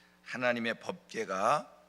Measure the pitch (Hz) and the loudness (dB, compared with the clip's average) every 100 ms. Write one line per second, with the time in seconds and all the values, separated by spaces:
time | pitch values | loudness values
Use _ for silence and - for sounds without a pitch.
0 | - _ - 127 123 120 113 110 - 92 | -20 _ -10 -2 0 2 0 -2 -6 -10
1 | - 113 98 95 110 147 - - | -8 -8 -4 2 4 2 0 -18